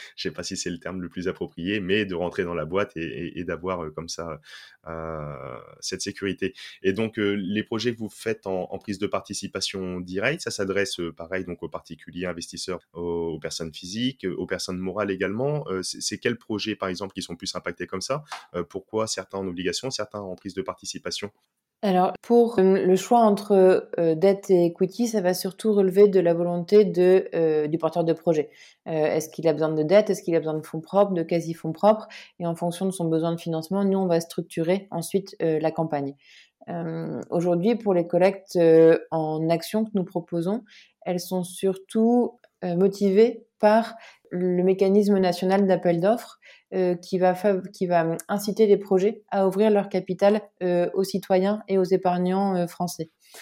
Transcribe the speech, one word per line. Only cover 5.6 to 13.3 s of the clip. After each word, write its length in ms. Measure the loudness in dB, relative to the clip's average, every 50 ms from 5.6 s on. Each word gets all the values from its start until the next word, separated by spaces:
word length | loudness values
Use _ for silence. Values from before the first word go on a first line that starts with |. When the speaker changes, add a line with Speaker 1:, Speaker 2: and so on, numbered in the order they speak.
| -16 -20 -20 -14
Speaker 1:
cette 220 | -10 -10 -8 -8
sécurité. 520 | -8 -10 -8 -6 -4 -4 -4 -4 -4 -6 -6 -10 -14 -20 -16 -4 -2
Et 100 | -2 0
donc, 240 | 0 -2 -4 -2 -2
euh, 140 | 0 0
les 320 | 0 -2 -4 -4 -4 -4 -4
projets 320 | -4 -6 -4 -4 -4 -4
que 20 | -6
vous 140 | -8 -12
faites 340 | -12 -8 -6 -6 -6 -6 -6
en, 220 | -6 -4 -4 -6 -6
en 80 | -10 -10
prise 220 | -8 -8 -6 -6
de 80 | -4 -4
participation 920 | -4 -6 -6 -8 -10 -10 -10 -10 -8 -8 -6 -6 -6 -6 -8 -6 -8 -8
directe, 420 | -8 -6 -6 -4 -2 -2 -4 -4
ça 100 | -6 -8
s'adresse, 480 | -6 -4 -4 -2 0 -2 -2 -2 -4 -6
euh, 120 | -8 -8
pareil, 340 | -8 -12 -10 -8 -8 -6 -6
donc 180 | -8 -10 -10 -10
aux 60 | -10
particuliers, 580 | -12 -12 -14 -16 -18 -18 -18 -16 -10 -8 -8 -8
investisseurs, 520 | -8 -8 -12 -14 -14 -12 -8 -8 -8 -8 -10 _ _
aux, 400 | -10 -6 -6 -4 -4 -4 -6